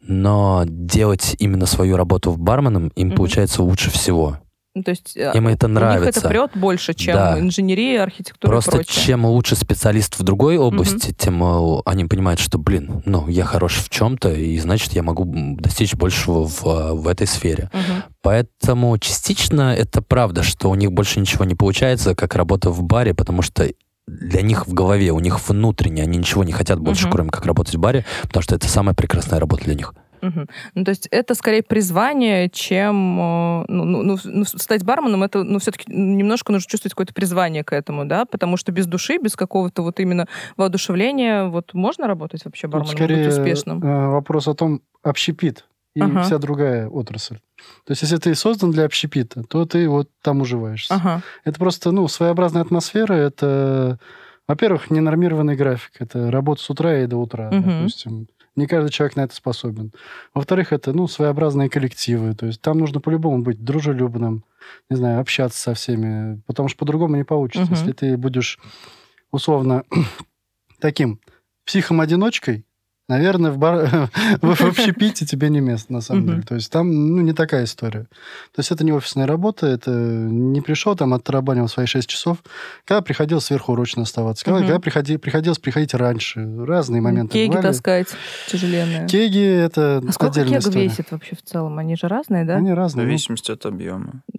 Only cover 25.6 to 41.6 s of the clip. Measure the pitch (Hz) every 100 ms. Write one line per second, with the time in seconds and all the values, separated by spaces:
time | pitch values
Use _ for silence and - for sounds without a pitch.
25.6 | 113 107 - 78 78 87 85 - 90 80
26.6 | 82 90 78 98 90 90 80 - - 82
27.6 | 85 82 101 - - - - 92 87 -
28.6 | - - 98 92 82 87 - 82 78 76
29.6 | - 73 67 - _ _ 185 165 151 -
30.6 | - - 190 196 - - 247 240 - 214
31.6 | 226 220 190 175 240 294 240 190 180 -
32.6 | - 185 202 202 190 180 175 170 170 170
33.6 | - 180 165 180 196 196 190 - 208 -
34.6 | - 214 180 269 277 196 196 202 185 202
35.6 | 190 - - - 196 196 202 233 - 202
36.6 | 180 214 196 - 190 - 190 175 175 156
37.6 | 147 143 143 147 143 165 247 - 175 180
38.6 | - 180 185 180 - 339 277 - 190 196
39.6 | 180 - 170 175 185 175 170 - - -
40.6 | 190 185 - 180 226 277 240 214 190 170